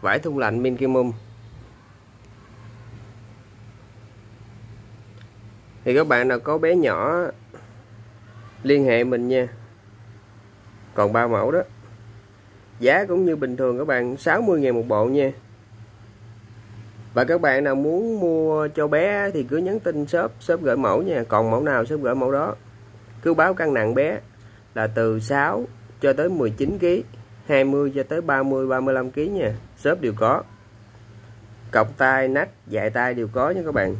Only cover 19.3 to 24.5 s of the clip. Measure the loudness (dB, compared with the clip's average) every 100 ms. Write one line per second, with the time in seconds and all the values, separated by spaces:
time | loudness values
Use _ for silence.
19.3 | -2 -2 -2 -2 -2 -2 -4 -2 0 -2
20.3 | -6 -2 0 0 0 2 2 0 -4 0
21.3 | 2 2 0 0 0 0 -2 -2 0 0
22.3 | 0 -2 -6 -14 -20 -20 -20 -20 -6 -2
23.3 | 4 2 2 0 2 2 2 0 -2 -10
24.3 | -20 -20